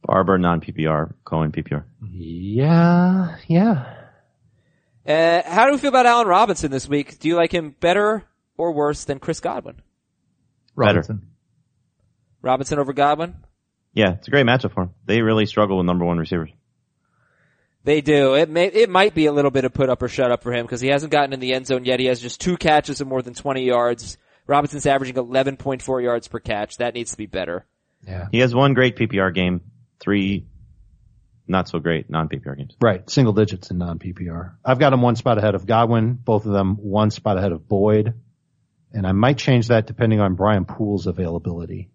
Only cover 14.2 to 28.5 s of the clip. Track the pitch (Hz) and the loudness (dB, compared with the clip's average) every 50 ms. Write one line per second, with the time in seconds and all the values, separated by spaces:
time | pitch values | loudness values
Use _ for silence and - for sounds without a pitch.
14.2 | - - - 143 135 117 123 131 - 101 - - 92 87 - _ _ - 101 117 | -6 0 2 4 4 4 4 2 2 -2 -4 -4 -6 -6 -8 _ _ 0 0 2
15.2 | 113 110 110 107 107 101 - 107 107 98 98 92 90 87 90 90 87 87 87 85 | 2 2 2 2 0 0 2 0 2 2 2 0 0 0 0 0 0 0 -2 -2
16.2 | 80 80 95 85 80 78 _ _ _ _ _ _ _ _ _ _ _ _ _ _ | -2 -4 -4 -4 -6 -6 _ _ _ _ _ _ _ _ _ _ _ _ _ _
17.2 | _ _ _ _ _ _ _ _ _ _ _ _ _ 139 147 156 143 147 151 143 | _ _ _ _ _ _ _ _ _ _ _ _ _ 0 0 0 2 4 4 4
18.2 | 139 135 131 143 165 160 156 170 175 196 170 214 233 214 180 185 196 214 160 160 | 6 4 4 4 2 2 2 0 0 2 4 2 2 4 4 2 2 2 2 2
19.2 | 156 151 147 147 143 139 123 135 127 127 - - 139 131 123 - 127 120 - - | 0 2 2 2 0 2 0 0 -2 -2 0 0 0 0 0 -2 -4 -8 -2 -2
20.2 | 135 123 120 117 - 123 120 120 117 117 127 120 123 135 143 143 156 156 143 147 | 0 0 0 -2 -2 -4 -4 -4 -4 -6 -8 -4 -2 0 0 0 0 0 0 0
21.2 | 143 139 135 131 127 127 127 131 131 127 135 127 123 123 127 123 127 127 127 117 | 0 0 -4 -8 -4 -4 -4 -4 -2 -2 -4 -2 0 -2 -2 0 0 0 0 -2
22.2 | 120 123 - - - 180 180 - - 165 151 151 147 - 143 - 143 135 131 131 | -4 -12 -12 -6 -4 -4 -2 0 2 2 2 2 2 0 -8 -8 -6 -4 -4 -6
23.2 | 123 123 120 - - 143 135 131 131 127 123 120 120 120 120 117 110 - - _ | -6 -6 -12 -10 -6 -6 -4 -2 0 0 2 2 2 0 -2 -4 -8 -18 -18 _
24.2 | _ _ _ _ _ - 143 143 147 147 - 147 - 143 139 135 135 127 123 127 | _ _ _ _ _ 0 0 0 0 0 -4 -4 0 0 0 0 0 -4 -6 -6
25.2 | 123 120 127 135 131 139 135 131 - 139 135 123 - - 131 127 123 120 120 117 | -6 -2 0 0 0 0 -4 -6 -6 -6 -6 -6 -4 -6 -4 -2 -2 -2 -2 -2
26.2 | - - - - _ - 110 104 107 - - - 120 120 113 120 117 - - - | -4 -8 -14 -12 _ -6 -4 -4 -4 -8 -6 -6 -6 -6 -4 -6 -10 -10 -10 -12
27.2 | 107 98 - 92 90 87 85 90 - _ _ _ _ _ _ _ _ - 95 95 | -12 -8 -6 -6 -6 -6 -6 -8 -10 _ _ _ _ _ _ _ _ -12 -12 -10
28.2 | 87 104 - 117 127 127 | -8 -2 2 2 2 4